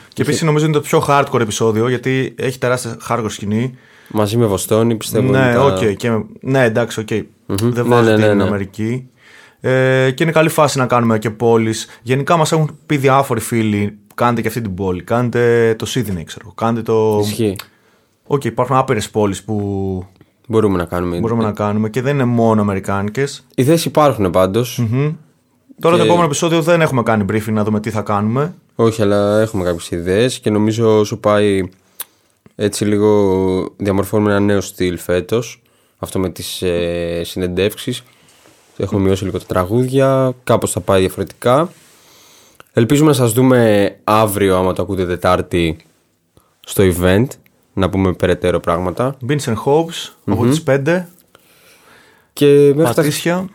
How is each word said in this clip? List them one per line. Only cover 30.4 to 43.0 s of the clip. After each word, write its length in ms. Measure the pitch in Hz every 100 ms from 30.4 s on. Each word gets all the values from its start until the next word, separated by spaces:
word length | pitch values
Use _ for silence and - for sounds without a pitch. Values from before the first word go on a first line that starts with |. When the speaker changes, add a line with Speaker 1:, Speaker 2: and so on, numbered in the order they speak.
| 120
Speaker 2:
νομίζω 500 | 104 107 110 113 107
όσο 180 | 104 107
πάει 460 | 104 104 104 98 92 - _ _ - _ _ _ _ -
έτσι 300 | 104 - 104
λίγο 880 | 104 107 104 98 95 95 92 - -
διαμορφώνουμε 520 | 101 98 95 110 104
ένα 80 | 101
νέο 220 | 101 101
στυλ 360 | 95 - 90 87
φέτος. 640 | - 90 87 110 123 - _ _ _ _
Αυτό 220 | 92 95
με 100 | 92
τις, 320 | 82 - -
ε, 600 | 92 87 85 85 85 85
συνεντεύξεις. 800 | 85 - 90 90 101 - - 123 - _ _ _ _ _ _ -
Έχουμε 240 | 101 104
μειώσει 220 | 95 95
λίγο 140 | 98 90
τα 60 | -
τραγούδια, 880 | 95 90 117 127 135 135 135 131 123
κάπως 280 | - 110 98
θα 80 | -
πάει 200 | - 98
διαφορετικά. 720 | 95 - 98 - 120 131 175 - _ _ _ - _ _ _ _ -
Ελπίζουμε 340 | - 117 143